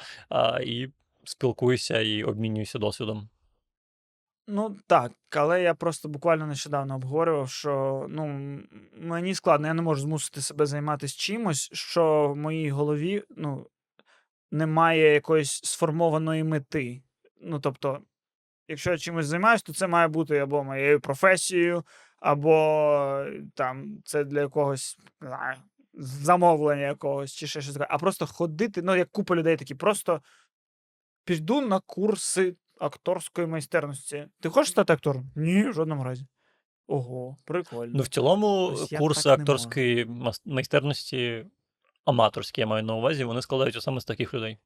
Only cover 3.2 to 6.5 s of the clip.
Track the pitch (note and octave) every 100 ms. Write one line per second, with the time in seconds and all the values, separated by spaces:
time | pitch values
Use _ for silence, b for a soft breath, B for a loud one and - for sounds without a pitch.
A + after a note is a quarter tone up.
3.2 | G#2+ _ _ _ _ _ _ _ _ _
4.2 | _ _ - G3+ G#3+ G3 - E3 A#2+ -
5.2 | _ D3+ D3+ F3+ F3 D#3+ E3+ D3+ D#3 D3
6.2 | E3+ D#3+ D#3